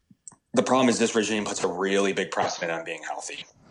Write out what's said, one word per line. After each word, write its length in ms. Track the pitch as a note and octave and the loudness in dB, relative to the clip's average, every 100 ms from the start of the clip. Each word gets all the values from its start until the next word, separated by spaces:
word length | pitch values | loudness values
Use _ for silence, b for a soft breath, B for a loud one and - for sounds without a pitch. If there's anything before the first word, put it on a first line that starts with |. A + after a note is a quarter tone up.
| _ - - - _ | _ -20 -20 -20 _
the 100 | A#3+ | 0
problem 260 | - C3 B2+ | 4 4 4
is 100 | G#2 | 4
this 160 | A2+ | 2
regime 300 | A#2 G#2 A2 | 2 0 -2
puts 180 | G#2 G2+ | -2 -2
a 60 | F#2 | -2
really 440 | F2 F#2+ G2 G2 | 0 2 2 2
big 180 | G2 F2+ | 0 -2
precedent 420 | - F2+ - F2 | -2 -2 -2 -4
on 120 | E2 | -4
being 180 | E2+ D#2+ | -6 -10
healthy. 420 | - - - C#3+ - _ b | -8 -10 -10 -14 -16 _ b